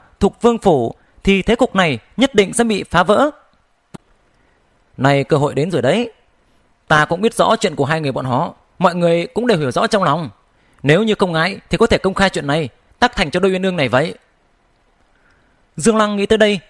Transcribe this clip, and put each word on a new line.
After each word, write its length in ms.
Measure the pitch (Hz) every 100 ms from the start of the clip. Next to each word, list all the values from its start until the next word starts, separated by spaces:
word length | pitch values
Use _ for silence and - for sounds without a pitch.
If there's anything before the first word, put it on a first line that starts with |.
| _ -
Thục 220 | 196 -
Vương 160 | 240 233
Phủ, 360 | 202 139 117 - _ _
thì 180 | - 196
thế 140 | 190 233
cục 180 | 240
này 240 | 190 170 117 - -
nhất 180 | 269
định 180 | 202 190
sẽ 120 | -
bị 180 | 233 202
phá 200 | - 165
vỡ. 280 | 180 214 294 - _ _ _ _ _ - _ _ _ _ _ _ _ _ _ -
Nay 280 | 135 143
cơ 120 | 131 147
hội 180 | 139
đến 160 | 135 175
rồi 120 | 160
đấy. 300 | 120 202 233 - _ _ _ _ _ _ -
Ta 160 | 151
cũng 160 | 151 170
biết 140 | 226
rõ 220 | - 170 220
chuyện 200 | 190 151
của 80 |
hai 160 | 135 160
người 120 | 147
bọn 120 | 127
họ, 300 | 131 123 170 - _ -
mọi 160 | 175
người 320 | 175 170 170 170
cũng 200 | 208 240
đều 120 | 175
hiểu 120 | 135
rõ 160 | 139 220
trong 160 | 202
lòng. 280 | 170 156 135 - _ _ _ _
Nếu 200 | 135 170
như 120 | 220 202
không 140 | 185
ngại 280 | 160 175 196 -
thì 60 | 170
có 100 | 220
thể 120 | 196
công 160 | 190
khai 160 | 190 196
chuyện 160 | 175 143
này, 220 | 156 143 - _ -
tác 180 | 247 -
thành 140 | 160
cho 100 | 180
đôi 120 | 190
uyên 100 | 185
ương 140 | 190 175
này 120 | 127
vậy. 260 | 127 175 - _ _ _ _ _ _ _ _ _ _ _ _ _ _ _ -
Dương 200 | 196 220
Lăng 200 | 208 202
nghĩ 100 | 202
tới 120 | 220
đây, 220 | 214 196 -